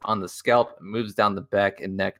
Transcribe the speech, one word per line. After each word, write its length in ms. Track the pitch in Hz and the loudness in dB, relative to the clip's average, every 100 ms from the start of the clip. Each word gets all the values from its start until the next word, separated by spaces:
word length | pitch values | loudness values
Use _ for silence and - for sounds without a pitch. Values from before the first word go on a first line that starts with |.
on 160 | 104 107 | -4 -4
the 100 | 90 | -4
scalp, 500 | - - 120 117 - | -4 2 4 4 -4
moves 360 | 92 113 110 98 | -8 -6 -4 0
down 180 | 104 | 0
the 80 | 98 | 0
back 400 | 76 101 98 - | -2 2 2 0
and 160 | 95 95 | -8 -4
neck 200 | 95 | -4